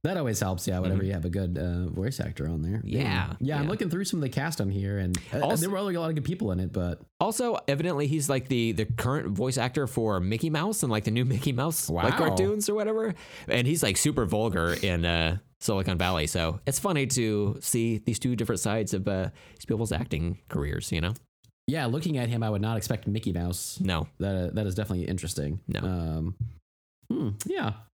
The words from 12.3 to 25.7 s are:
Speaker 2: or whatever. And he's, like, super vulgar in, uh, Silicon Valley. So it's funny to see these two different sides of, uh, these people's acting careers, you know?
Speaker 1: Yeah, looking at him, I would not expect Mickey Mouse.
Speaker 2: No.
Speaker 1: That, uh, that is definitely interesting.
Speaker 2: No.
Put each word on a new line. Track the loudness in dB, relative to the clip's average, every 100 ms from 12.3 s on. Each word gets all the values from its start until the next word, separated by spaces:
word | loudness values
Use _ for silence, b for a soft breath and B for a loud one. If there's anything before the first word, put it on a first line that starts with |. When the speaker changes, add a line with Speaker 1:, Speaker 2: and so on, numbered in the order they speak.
| 4 2 2 0
Speaker 2:
or | 0
whatever. | 0 0 -2 -4 B B -2
And | 2 2
he's, | 4
like, | 2 4
super | 2 2 2
vulgar | 2 2 2 2 2
in, | 2 2
uh, | 2 4 2 0 -6 _
Silicon | 0 0 0 2
Valley. | 2 2 0
So | 0 0 0 -4
it's | -2
funny | 0 0 0
to | 0 2 2 0 -2
see | -2 0 2 0
these | -2 -2
two | -2 0
different | 0 0
sides | 0 0 0
of, | -2 0
uh, | 0 -2 B B B
these | -4
people's | -2 0
acting | -2 -2 -2 -2 -4 -6
careers, | -4 -2 -4 -2
you | -2
know? | -2 -4 _ _ _ _ -4
Speaker 1:
Yeah, | -2 0
looking | 0 0 0
at | 0
him, | 0
I | 0
would | 0
not | 0 0
expect | -2 -2 0
Mickey | -2 0
Mouse. | 0 -2 -4 -6 -2
Speaker 2:
No. | 0 2 -2 _
Speaker 1:
That, | 0 0
uh, | 0
that | 0 0
is | 0
definitely | 0 -2 0
interesting. | -2 -2 -4 -2 -4
Speaker 2:
No. | -4